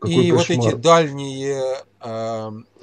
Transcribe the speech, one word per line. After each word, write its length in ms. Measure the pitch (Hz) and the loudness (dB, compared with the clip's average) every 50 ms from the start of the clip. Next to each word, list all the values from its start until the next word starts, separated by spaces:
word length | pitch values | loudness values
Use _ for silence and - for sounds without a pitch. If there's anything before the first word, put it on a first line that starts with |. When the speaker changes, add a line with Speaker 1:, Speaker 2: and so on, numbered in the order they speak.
Speaker 1:
Какой 260 | - - 170 - - | -4 0 2 4 4
Speaker 2:
И 60 | 175 | 4
вот 180 | - - 170 - | 4 2 2 2
эти 220 | 170 123 117 110 | 0 0 0 0
Speaker 1:
кошмар. 20 | - | 0
Speaker 2:
дальние, 880 | 120 120 170 165 170 160 143 139 139 139 139 135 135 135 139 139 135 131 131 131 - - _ _ _ | 2 4 4 6 6 4 2 -4 -8 -10 -10 -8 -6 -6 -4 -4 -2 -4 -4 -6 -6 -10 _ _ _
эм, 680 | 131 117 110 113 113 113 113 110 110 110 107 110 - _ _ _ | -14 -10 -8 -8 -6 -6 -6 -6 -8 -10 -12 -14 -18 _ _ _